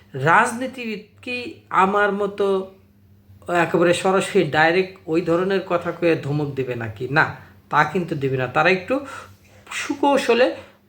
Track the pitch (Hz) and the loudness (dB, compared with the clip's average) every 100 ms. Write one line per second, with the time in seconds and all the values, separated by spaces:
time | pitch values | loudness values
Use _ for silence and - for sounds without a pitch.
0 | _ 135 147 190 240 233 254 262 226 196 | _ -2 2 4 2 -2 -8 -8 -10 -10
1 | - _ 254 247 240 - _ 175 190 202 | -12 _ -10 -10 -10 -16 _ 0 2 2
2 | 202 202 196 196 196 190 190 - _ _ | 0 0 -4 -2 0 0 -4 -14 _ _
3 | _ _ _ - - 175 165 175 175 170 | _ _ _ -16 -2 0 2 4 4 4
4 | 190 190 190 196 151 151 160 185 185 - | 2 2 2 0 2 4 4 2 -2 -8
5 | - 160 165 170 190 196 185 175 170 165 | -4 -2 0 0 0 -2 -2 -4 -4 -2
6 | 170 160 139 147 143 131 123 120 110 - | 0 0 -2 -2 -2 -4 -6 -6 -8 -8
7 | 127 151 120 - - - _ 143 151 185 | -2 0 0 -4 -20 -20 _ 0 2 0
8 | 165 147 135 131 123 156 170 185 - 277 | -4 -4 -2 -2 -2 2 2 2 0 -4
9 | - - - - _ - - - - 285 | -4 -14 -18 -20 _ -20 -14 -10 -8 0
10 | 285 269 - 233 302 - - _ | 2 2 2 2 2 0 -14 _